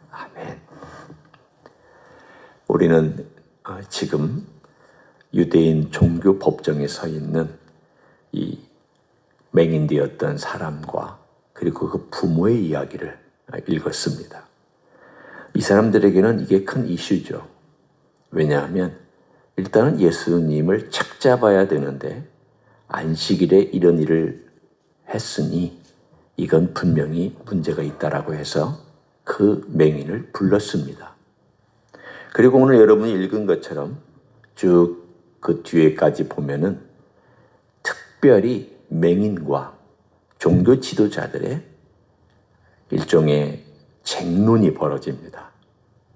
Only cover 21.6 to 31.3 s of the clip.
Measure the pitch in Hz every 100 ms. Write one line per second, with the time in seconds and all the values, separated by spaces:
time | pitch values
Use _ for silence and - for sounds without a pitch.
21.6 | 95 76 69 69 67 113 156 _ _ _
22.6 | _ _ - - 80 80 - 87 87 95
23.6 | 101 90 85 82 76 80 80 - - _
24.6 | _ _ _ _ - 110 - - 87 85
25.6 | 87 - _ _ _ _ _ - 82 80
26.6 | 90 - 87 78 73 82 95 - - 98
27.6 | 80 76 73 - 78 73 76 76 73 -
28.6 | 78 156 - _ _ _ - - 101 101
29.6 | - 80 78 73 71 107 - - 95 101
30.6 | - 95 67 - - - _